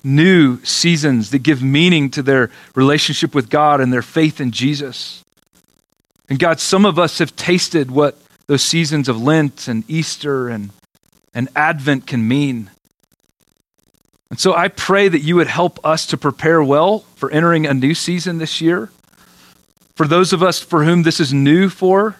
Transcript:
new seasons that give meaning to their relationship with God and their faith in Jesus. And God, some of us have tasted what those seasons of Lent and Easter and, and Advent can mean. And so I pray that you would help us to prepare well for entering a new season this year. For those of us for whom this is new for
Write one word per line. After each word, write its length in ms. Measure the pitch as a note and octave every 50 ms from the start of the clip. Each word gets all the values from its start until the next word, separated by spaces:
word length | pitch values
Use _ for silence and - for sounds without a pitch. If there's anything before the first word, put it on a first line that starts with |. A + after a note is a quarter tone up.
| -
new 600 | C3+ C3+ D3 D#3+ F#3+ F#3+ F3 D3+ C3 B2 B2+ -
seasons 640 | - - - - F3 E3+ D3+ D3+ D3+ B2+ A#2 G#2+ G2+
that 80 | C3+ C3+
give 240 | A#2+ D#3 D3+ B2 B2+
meaning 480 | C3+ C#3 D3 E3+ F#3 F3 D#3 C#3+ C3+
to 100 | - D3+
their 300 | C3 C3+ C#3 C3 A#2+ A2+ - - - - _
relationship 580 | C3 C3 C#3 D3 D3+ - - C#3+ - - D#3 -
with 160 | D3 A#2+ A2
God 300 | - D3 D3+ D3+ D3 C#3
and 140 | C3 B2+ B2+
their 80 | B2
faith 400 | A2 - - D#3+ D#3+ D#3 - -
in 100 | C#3+ B2
Jesus. 720 | A2 G#2+ B2+ C#3+ D3+ C#3 C#3+ C3 A#2 - - - - - _ _ _ _ _ _ _ _ _ _ _ _ _ _ _ _ _ _ _ _ _
And 100 | _ C3+
God, 220 | C3 F3+ E3+ D#3+ -
some 260 | - - F#3+ F#3+ G#3
of 140 | G3+ E3+ D#3+
us 200 | F3+ D3+ - -
have 160 | E3+ - _
tasted 540 | - - - F3+ F3+ - - - D#3+ C#3 B2+
what 280 | B2+ C#3+ D3 C#3 - _ _ _ _ _ _
those 140 | - C#3+ C3
seasons 460 | - - - E3 E3 C#3 D#3+ D3+ C3+
of 140 | C3+ A#2+ A2
Lent 480 | A#2 C#3+ D#3 D#3+ D3+ C#3 - - - -
and 200 | A#2 A2 A2 -
Easter 600 | D#3 D#3+ D#3 - - - C#3+ D3 C#3 C3 B2 A#2+
and, 220 | A#2 G#2+ G2+ G2+ G2+ _ _ _ _ _ _ _ _ _ _ _ _
and 140 | A#2+ B2+ - -
Advent 500 | C#3+ D3+ D#3+ E3+ D3 C3 D3+ C#3 C3 -
can 220 | - C#3 A#2+ A2
mean. 420 | A2 B2+ C#3+ D3 C#3 B2+ A#2 G#2 F#2+ _ _ _ _ _ _ _ _ _ _ _ _ _ _ _ _ G1+ G1+ _ _ _ _ _ _ _ _ _ _ _ _ _ _
And 100 | - -
so 160 | - F#3+ F3+
I 120 | E3+ F3
pray 420 | G3 - - - - F#3+ G3 G3+ G3
that 100 | E3 D3
you 160 | C#3+ D#3 F3
would 100 | F3 D#3+
help 340 | - - D#3+ F3 E3+ - - -
us 220 | D3+ D#3+ D#3+ -
to 100 | - -
prepare 460 | C#3 - D3 C3 - - D#3+ E3 E3 D3+
well 380 | C3+ C#3 D3 E3 F#3+ G#3+ G#3 - _ _
for 120 | _ - C3
entering 380 | D3+ D3+ E3 E3+ E3+ D#3+ D#3
a 60 | D3 C#3
new 180 | C3 B2+ C#3 D#3+
season 460 | - - - F3 F3+ D#3 F#3 E3+ E3
this 220 | D#3+ D3+ - -
year. 280 | E3 E3 E3+ F#3+ A3 G#3 _ _ _ _ _ _ _ _ _ _ - - _ _ _ _ _ _ _ _ _
For 120 | - D#3+
those 260 | C#3+ D#3+ F3 F#3 D#3 F#3+
of 80 | E3
us 180 | F3+ F#3 E3 -
for 240 | - - F3 D#3+ D3
whom 200 | D#3+ F3 F3 E3
this 160 | D#3+ D#3 -
is 120 | D#3+ C3
new 380 | C#3 C#3 C#3 C#3+ D3+ F3+ G3 F#3+
for 460 | E3+ - F#3+ F#3 F#3+ G3 G#3 A3 F#3+